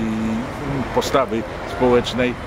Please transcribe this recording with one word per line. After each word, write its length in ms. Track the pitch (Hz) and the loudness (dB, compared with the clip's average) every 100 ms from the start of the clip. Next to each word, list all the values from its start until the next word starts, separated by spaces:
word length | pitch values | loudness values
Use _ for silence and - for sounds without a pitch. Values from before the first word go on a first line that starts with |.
| 110 110 110 110 131 - 139 139 123 127 | 0 -2 -2 -2 -4 -6 -4 -4 -2 0
postawy 460 | - 139 104 110 - - - - | 2 2 2 -2 -4 -8 -6 2
społecznej 560 | 123 120 113 117 123 117 | 6 6 4 0 0 -2